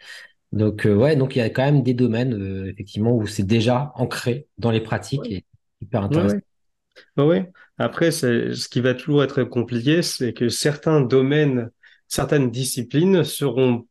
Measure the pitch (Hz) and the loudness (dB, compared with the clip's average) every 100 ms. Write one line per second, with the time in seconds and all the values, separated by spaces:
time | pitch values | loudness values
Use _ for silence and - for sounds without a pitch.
0 | - - - _ - 104 107 104 107 101 | -20 -20 -20 _ -8 -2 0 0 2 4
1 | 139 147 131 127 110 - 139 147 123 123 | 4 2 0 0 -2 0 2 4 2 2
2 | 123 110 131 107 95 95 95 - 101 104 | 2 2 -2 -2 -6 -6 -8 -10 -10 -2
3 | 113 120 104 - 95 117 110 123 143 - | 2 2 0 -4 0 2 2 0 -2 -6
4 | 123 - 127 123 - - 117 110 110 107 | -6 -4 -4 -4 -8 -4 -2 0 -2 -6
5 | - 143 240 92 - _ _ - 104 113 | -4 -6 -6 -10 -12 _ _ -20 -6 -2
6 | 101 151 196 202 - _ _ _ _ - | 0 0 0 -2 -6 _ _ _ _ -20
7 | _ - 147 185 185 _ _ - 117 - | _ 0 2 2 -2 _ _ -4 -4 0
8 | 165 156 123 117 123 120 - 127 127 123 | 0 0 0 0 -2 -6 -4 0 0 0
9 | - 143 135 - 123 120 113 123 120 165 | 0 2 2 0 -2 -2 -2 -2 0 0
10 | 170 - 120 - 120 - 151 147 165 156 | 0 -4 -6 -2 -2 0 -2 -2 2 2
11 | 120 131 131 147 151 127 113 _ _ _ | 4 2 4 2 2 0 -4 _ _ _
12 | - - - 151 127 117 131 - 117 143 | -8 -4 0 2 2 -2 -6 -6 -2 2
13 | 185 185 151 - 143 120 131 117 - | 4 4 2 -2 -2 2 2 2 -4